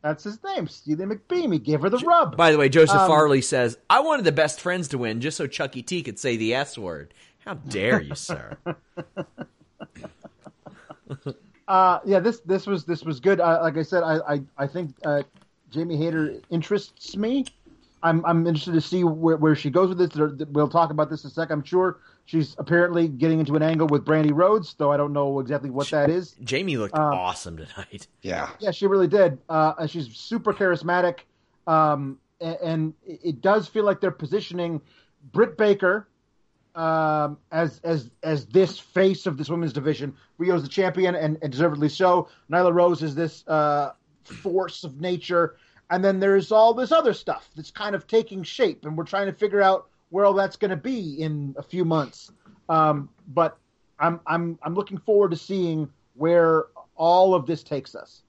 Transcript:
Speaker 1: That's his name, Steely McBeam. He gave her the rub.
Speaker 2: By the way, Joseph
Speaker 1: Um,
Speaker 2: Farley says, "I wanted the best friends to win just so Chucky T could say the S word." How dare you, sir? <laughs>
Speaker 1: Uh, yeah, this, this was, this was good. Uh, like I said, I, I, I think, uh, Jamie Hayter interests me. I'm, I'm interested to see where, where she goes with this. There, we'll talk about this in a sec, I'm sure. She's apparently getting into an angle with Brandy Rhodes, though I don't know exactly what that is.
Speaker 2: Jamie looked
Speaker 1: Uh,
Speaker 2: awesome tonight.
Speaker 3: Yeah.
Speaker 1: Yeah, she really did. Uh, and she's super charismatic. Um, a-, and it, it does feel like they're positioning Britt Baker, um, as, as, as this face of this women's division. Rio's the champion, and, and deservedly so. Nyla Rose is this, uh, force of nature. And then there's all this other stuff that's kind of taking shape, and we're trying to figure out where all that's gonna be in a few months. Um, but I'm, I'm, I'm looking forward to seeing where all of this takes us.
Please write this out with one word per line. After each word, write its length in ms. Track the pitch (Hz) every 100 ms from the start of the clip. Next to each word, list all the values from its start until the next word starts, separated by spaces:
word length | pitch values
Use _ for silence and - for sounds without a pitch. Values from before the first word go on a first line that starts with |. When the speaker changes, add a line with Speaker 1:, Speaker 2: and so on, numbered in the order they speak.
Speaker 1:
That's 220 | 151 151
his 160 | 208 220
name, 240 | 392 381 170
Steely 380 | - - 151 190
McBeam. 480 | 214 _ 359 320
He 60 | 165
gave 220 | 110 151
her 80 | 175
the 80 | 240
rub. 360 | 294 339 262 131
Speaker 2:
By 160 | 170
the 60 | 151
way, 120 | 139
Joseph 260 | 147 160 196
Speaker 1:
Um, 60 | 190
Speaker 2:
Farley 340 | 156 151 135
says, 360 | 123 135 120 120 _
"I 100 | 226
wanted 260 | 311 294 175
the 60 |
best 280 | 147 151 -
friends 260 | 180 180 156
to 80 | 139
win 240 | 120 110
just 160 | 139 151
so 80 | 139
Chucky 380 | - 139 127
T 180 | 120 180
could 160 | 127 104
say 180 | 135 117
the 180 | 113 123
S 220 | 143 -
word." 340 | 95 78 73 _ _ _ -
How 100 | 170
dare 460 | 135 101 104 202
you, 140 | 147 143
sir? 420 | - 165 107 - -
<laughs> 0 | 147 _ - - - - - - _ _ _ - - - _ - _ - _ - - _ - _ 135 - - _ _ -
Speaker 1:
Uh, 320 | 190 185 175 214
yeah, 140 | 190
this, 220 | 190 -
this 260 | 165 190 196
was, 180 | 190 151
this 180 | 165
was 160 | 160 139
good. 200 | 170 190
Uh, 180 | 175 165
like 120 | 165 151
I 40 |
said, 220 | 156 185
I, 140 | 160 156 156 147
I, 60 | 139 -
I 120 | 139
think, 280 | 170 165 -
uh, 200 | 160 147 143 _ _ _ _
Jamie 260 | 147 170 156
Hayter 380 | 165 160 151 - _
interests 680 | 170 156 202 - _ - 196
me. 280 | 220 269 254 _ _ _ _ _
I'm, 200 | 165 165
I'm 220 | 170 165 165
interested 280 | 156 180
to 80 | 165
see 220 | 151 180
where, 340 | 175 160 165 156
where 180 | 156 147
she 160 | 147
goes 180 | 147 185
with 80 | 180
this. 120 | 180
There, 220 | 151 151 139 151
we'll 180 | 143 147
talk 220 | 160 165
about 180 | 151 151
this 140 | 156
in 60 | 143
a 40 |
sec, 160 | 147 160
I'm 140 | 151
sure. 340 | 139 180 185 - _ _ _
She's 300 | 160 143 -
apparently 480 | 139 170 175 170 165
getting 320 | 131 160 160
into 160 | 151 151
an 80 |
angle 240 | 156 165 156
with 180 | 147 -
Brandy 260 | 156 151
Rhodes, 440 | 147 185 214 165 -
though 140 | 147
I 60 | 143
don't 140 | 147
know 280 | 143 139 139
exactly 320 | 127 143 135
what 180 | 127 143
that 220 | 156 143
is. 240 | 175 170 _
Speaker 2:
Jamie 340 | 117 131 190 135
looked 160 | 104 156
Speaker 1:
Uh, 60 |
Speaker 2:
awesome 560 | 151 95 90 92 90 82
tonight. 480 | 78 - 98 98 - _
Speaker 3:
Yeah. 280 | 98 90 139 -
Speaker 1:
Yeah, 100 | 208
she 160 | 165 196
really 220 | 196 175
did. 320 | 202 185 135 _
Uh, 240 | 160 156 151
and 100 | 156
she's 260 | 170 127 110
super 380 | - 226 -
charismatic. 680 | - 190 170 160 175 180 175 - _ _ _ -
Um, 540 | 160 156 147 139 135 _ _
a-, 240 | 165 165
and 300 | 170 160 156 156 -
it, 120 | 156
it 180 | 175 135
does 260 | 190 214 165
feel 180 | 214 208
like 160 | 190
they're 100 | 196
positioning 720 | - 147 196 180 175 170 160 _ _ _ _ 139
Britt 260 | - 240 -
Baker, 500 | 214 202 190 208 208 _ _ _ _ _ _ 170
um, 640 | 160 160 156 151 147 147 _
as, 260 | 160 165 - 170
as, 260 | 160 117 _
as 260 | 156 151 104
this 300 | 123 185 -
face 500 | - - 190 185 196
of 100 | 139
this 120 | 143
women's 220 | 170 165
division. 400 | 123 139 151 139 139 _ _
Rio's 240 | 175 180
the 60 | 139
champion, 480 | - 185 175 185 180
and, 220 | 156 156
and 80 | 151
deservedly 360 | 123 170 147 147
so. 380 | 143 185 180 160 _ _
Nyla 220 | 165 180
Rose 280 | 170 180 175
is 140 | 156 139
this, 320 | 165 - -
uh, 440 | 156 147 147 143 - _ _ _
force 580 | - 196 180 180 -
of 160 | 170 131
nature. 560 | 180 180 - 175 170 - _ _ _
And 140 | 180
then 160 | 190 190
there's 320 | 196 196 170
all 220 | 214 226
this 180 | 254 247
other 220 | 320 277
stuff 340 | 160 - - - 151
that's 160 | 151
kind 240 | - 208 196
of 120 | -
taking 360 | 220 226 190
shape, 400 | 165 - 233 135
and 140 | 151 156
we're 80 | 170
trying 220 | 196 196
to 40 |
figure 280 | - 208 202
out 260 | 196 190 - _ _
where 160 | 180 202
all 80 |
that's 240 | 196 196 -
gonna 180 | 208 180
be 380 | 240 254 175 143
in 340 | 156 151 143 135
a 60 |
few 220 | 143 175 170
months. 440 | 160 131 - - _ _ _ -
Um, 400 | 160 156 147 143 _ -
but 300 | 139 160 - _ _ _ _
I'm, 220 | 165 170 -
I'm, 320 | 165 170 165
I'm 120 | 151 180
looking 220 | 202 196
forward 340 | - 208 202
to 60 | 165
seeing 500 | - 196 175 156 147 _ _ _
where 500 | 160 170 165 160 156 - - -
all 380 | 165 180 190 185
of 100 | 139
this 180 | 160
takes 320 | - 143 135 -
us. 260 | - _